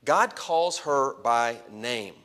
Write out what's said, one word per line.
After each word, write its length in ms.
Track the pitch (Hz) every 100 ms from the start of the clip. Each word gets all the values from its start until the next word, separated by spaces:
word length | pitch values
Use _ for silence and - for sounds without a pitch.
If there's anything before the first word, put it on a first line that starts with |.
God 300 | 120 170 226
calls 460 | - - 165 175 170
her 340 | 151 143 135 -
by 340 | 117 117 117 117 -
name. 420 | 107 117 120 98 78